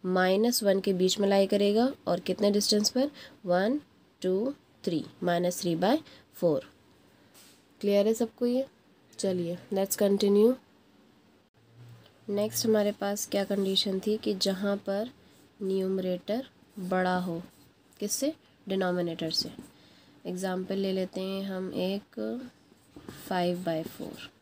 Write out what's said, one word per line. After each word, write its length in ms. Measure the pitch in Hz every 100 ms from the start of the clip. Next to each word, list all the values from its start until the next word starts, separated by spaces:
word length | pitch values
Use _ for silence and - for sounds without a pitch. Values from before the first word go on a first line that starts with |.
माइनस 580 | 185 185 185 190 233 240
वन 160 | 202 196
के 140 | 190
बीच 260 | 185 185 190
में 80 | 202
लाई 200 | 196 196
करेगा, 440 | 202 202 208 254 294 -
और 120 | 175
कितने 320 | - 180 208
distance 380 | 208 - 208 214
पर? 200 | 254 285 - - - 185
One, 340 | 175 202 294 - _ _ _
two, 320 | 185 190 240 285 _ _ -
three, 180 | 165 - -
Minus 380 | 175 175 175 175
three 140 | 180 165
by 240 | 185 302 - - _
four। 360 | - 175 143 - _ _ _ _ _ _ - - - _ _
Clear 260 | 202 202 208
है 60 |
सबको 320 | 226 226 - 247
ये? 200 | 247 269 _ _ _ _ -
चलिए, 380 | 202 180 170 180 -
let's 240 | 196 196 -
continue। 560 | 202 202 202 202 220 254 _ _ _ _ _ _ _ _ _ _ _ - - - - _ -
Next 360 | 202 214 - 226
हमारे 260 | 214 208
पास 360 | 208 202 202 -
क्या 120 | 202
condition 560 | 196 202 190 190 208 190
थी 180 | 208 214
कि 160 | 214
जहाँ 420 | 190 190 185 202 202
पर 320 | - 196 240 - - - - _
numerator 840 | 190 190 190 190 185 180 - 226 269 _ _ -
बड़ा 380 | 180 185 185 185
हो, 240 | 180 170 - _ - _ _ _
किससे? 340 | 208 - 277 320 _ _ -
Denominator 640 | 190 185 180 175 165 165
से। 200 | - - - - _ - - - - 180
एग्जांपल 520 | 180 190 185 185 196
ले 140 | 196
लेते 300 | 190 185 -
हैं 220 | 190 190
हम 300 | 196 185 185
एक 460 | 180 180 202 - - 220 240 247 _ _ _ _ - - - -
फ़ाइव 360 | 185 175 175
बाय 200 | 180 160
फ़ोर 460 | 165 - - - - _